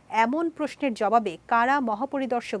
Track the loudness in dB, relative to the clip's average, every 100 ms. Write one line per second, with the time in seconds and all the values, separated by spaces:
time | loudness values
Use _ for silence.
0 | -4 0 2 2 -2 -4 -6 -2 -4 0
1 | 2 2 2 -8 0 2 4 2 0 -4
2 | -4 -4 -2 -2 -4 -8